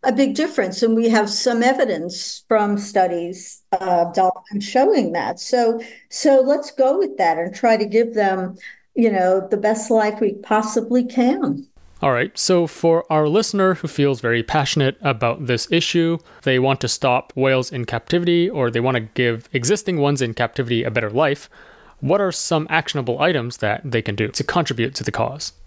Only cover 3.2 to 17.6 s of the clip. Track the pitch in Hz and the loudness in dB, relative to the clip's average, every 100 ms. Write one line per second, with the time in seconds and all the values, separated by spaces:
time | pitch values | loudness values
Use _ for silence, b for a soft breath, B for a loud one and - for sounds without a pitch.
3.2 | 175 180 - - _ 185 190 175 170 190 | -6 -10 -14 -18 _ -4 2 2 2 2
4.2 | 185 185 - 208 - 247 294 370 185 170 | 2 0 -8 -8 -2 2 4 4 2 -2
5.2 | 110 175 - 247 226 226 B B B - | -4 -6 -2 2 2 0 B B B 0
6.2 | 302 269 262 285 285 - 262 339 381 - | 4 6 4 0 -2 0 2 2 -2 0
7.2 | 175 160 175 202 240 220 208 214 233 220 | 0 0 -4 0 2 2 2 0 0 0
8.2 | 196 190 185 185 B B B - 226 190 | 0 0 -4 -10 B B B 0 2 4
9.2 | 185 190 190 208 214 220 - 226 214 208 | 2 2 0 0 0 0 2 2 2 0
10.2 | 208 196 - 214 214 233 220 247 240 - | -2 -2 -2 0 0 -4 0 0 0 2
11.2 | 247 359 277 139 - _ - - 143 123 | 2 2 -2 -4 -8 _ -20 -2 0 0
12.2 | 156 - - 180 165 - 165 165 - 156 | -2 -4 2 2 2 0 2 2 2 0
13.2 | 151 185 220 202 190 180 160 - 143 131 | 2 2 0 0 0 0 -4 0 0 0
14.2 | 120 117 113 156 143 - 135 - 165 117 | 0 -2 0 0 0 0 0 0 -2 0
15.2 | 117 117 131 120 - 170 160 170 165 165 | -2 -2 -2 -4 0 -2 0 0 0 -2
16.2 | B B - 127 131 135 123 - 135 123 | B B 0 2 2 0 -2 -2 0 0
17.2 | - - 135 131 | -2 -2 2 2